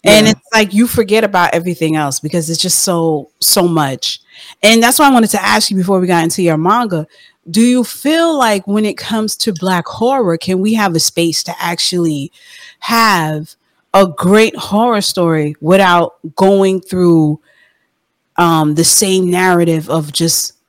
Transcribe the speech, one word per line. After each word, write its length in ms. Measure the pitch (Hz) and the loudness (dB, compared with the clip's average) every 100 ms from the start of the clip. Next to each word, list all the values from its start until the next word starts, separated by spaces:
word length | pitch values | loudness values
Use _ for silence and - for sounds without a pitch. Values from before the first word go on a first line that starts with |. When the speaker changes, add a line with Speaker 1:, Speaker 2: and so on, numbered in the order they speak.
Speaker 1:
And 220 | - 214 220 | 4 4 4
Speaker 2:
Yeah. 60 | |
Speaker 1:
it's 100 | 214 _ | 0 _
like 220 | 226 208 | 0 0
you 140 | 202 240 | 0 0
forget 360 | 247 202 214 | 0 0 0
about 300 | 208 196 175 | 2 0 0
everything 420 | 170 175 170 160 156 | 0 -4 -4 -2 -2
else 240 | 143 135 | -2 -4
because 300 | 151 175 160 | -4 -4 -4
it's 100 | 165 | -6
just 200 | 185 - | -2 -2
so, 500 | - 170 165 151 139 _ | 0 0 0 -2 -6 _
so 280 | - - 175 | 0 2 2
much. 520 | 160 143 131 - - _ - - - | 0 -2 -4 -10 -10 _ -20 -20 -2
And 180 | 208 226 | 2 4
that's 160 | 233 247 | 2 4
why 100 | 285 | 4
I 60 | |
wanted 160 | 254 214 | 4 2
to 140 | 208 196 | 0 -2
ask 240 | 214 - | -2 -2
you 80 | 190 | -2
before 220 | 180 190 | 0 0
we 80 | 180 | 0
got 160 | 170 | 0
into 180 | 165 175 | 0 0
your 160 | 170 156 | 0 0
manga, 480 | 170 226 233 170 151 _ - _ - | 0 0 0 -6 -8 _ -20 _ -6
do 120 | 175 | 0
you 220 | 233 254 | 2 2
feel 540 | 226 - 277 320 339 302 | -2 -6 -2 0 0 0
like 300 | 233 202 190 | 0 0 -2
when 180 | 208 214 | -2 -2
it 120 | - | -6
comes 380 | - 220 214 - | -6 -4 -4 -4
to 160 | - | -6
Black 340 | 165 190 180 165 | -4 -2 -2 -4
horror, 500 | - 233 269 202 165 | -4 -2 0 0 -2
can 220 | - 185 | -2 -2
we 160 | 202 220 | 0 0
have 200 | 202 165 | 0 0
a 40 | |
space 420 | - - 170 160 | -2 -2 -2 -2
to 100 | - - | -8 -8
actually 720 | 175 175 - 180 170 147 139 _ - - - _ | -6 -4 -4 -2 -2 -4 -8 _ -20 -20 -20 _
have 760 | - 233 226 185 156 151 156 - _ _ _ 190 | -4 0 2 2 0 -6 -10 -20 _ _ _ 2
a 100 | 190 | 2
great 480 | 147 175 208 220 - | 0 2 4 4 -2
horror 460 | - 202 240 214 | -4 -2 0 0
story 540 | 196 - 170 160 151 151 | -2 -2 0 0 -2 -4
without 580 | 156 190 190 175 170 _ 165 - | 0 4 4 2 0 _ -14 0
going 460 | 190 196 196 190 | 2 4 2 0
through, 580 | - 185 175 165 151 151 _ _ _ _ _ _ _ _ _ - | -4 0 4 4 2 -2 _ _ _ _ _ _ _ _ _ -2
um, 380 | 170 160 151 151 | 0 2 0 0
the 80 | |
same 460 | 165 - 190 190 180 | 0 0 0 0 0
narrative 580 | 180 185 175 170 160 156 | 0 2 2 2 -2 -2
of 240 | 160 151 | -4 -4
just 400 | - 165 - - _ | -4 -2 -2 -6 _